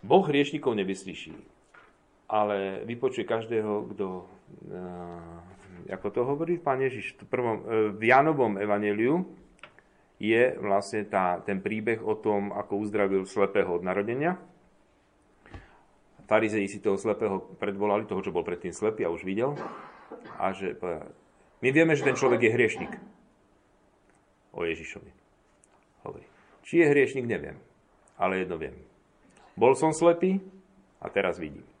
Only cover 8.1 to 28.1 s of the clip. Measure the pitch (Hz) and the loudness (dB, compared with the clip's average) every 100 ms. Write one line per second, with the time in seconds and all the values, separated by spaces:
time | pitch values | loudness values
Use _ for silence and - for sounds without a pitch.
8.1 | 127 151 147 120 98 104 104 104 104 117 | 6 6 4 2 0 0 0 0 2 2
9.1 | 160 185 - - _ - - _ _ _ | 2 -2 -10 -20 _ -20 -20 _ _ _
10.1 | _ 101 113 127 - 104 98 98 107 101 | _ 2 4 4 2 0 0 0 -6 -2
11.1 | 101 92 87 - 98 95 110 107 113 110 | 0 0 0 -2 -4 -2 -4 -2 -2 -2
12.1 | 107 110 104 101 98 101 101 107 104 98 | -2 0 0 -2 -6 -4 -4 -2 0 2
13.1 | 98 92 - 98 104 92 87 90 92 104 | 2 -2 0 2 2 2 0 0 -2 -2
14.1 | 123 156 185 - _ _ _ _ _ _ | 0 -2 -2 -8 _ _ _ _ _ _
15.1 | _ _ _ - - - - _ _ _ | _ _ _ -20 -20 -20 -20 _ _ _
16.1 | _ - 107 110 107 98 98 104 98 110 | _ 0 2 2 0 -2 -2 -2 0 0
17.1 | 101 110 95 - - 101 98 104 104 107 | 0 0 -2 -6 -8 -6 -2 0 0 -2
18.1 | 95 98 87 85 87 90 82 107 107 85 | -6 -4 -4 -4 -6 -8 -4 -4 -2 -4
19.1 | 92 95 98 127 147 - - - - - | -4 -4 -2 -2 -4 -10 -14 -18 -20 -20
20.1 | - - - 92 95 95 - 90 82 - | -18 -18 -4 -4 -4 -6 -6 -6 -8 -10
21.1 | - _ _ _ _ 123 143 165 151 139 | -20 _ _ _ _ 2 4 4 4 2
22.1 | 123 135 120 117 117 113 - 90 - - | 2 2 4 4 4 2 0 -8 -10 -16
23.1 | - _ _ _ _ _ _ _ _ _ | -20 _ _ _ _ _ _ _ _ _
24.1 | _ _ _ _ - 85 80 82 101 101 | _ _ _ _ -6 -4 -4 -8 -16 -18
25.1 | - _ _ _ _ _ _ _ _ - | -20 _ _ _ _ _ _ _ _ -14
26.1 | - - _ _ _ - 165 160 143 135 | -14 -18 _ _ _ -2 4 6 6 4
27.1 | 135 120 95 73 - - _ _ _ _ | 2 -2 -4 -4 -14 -20 _ _ _ _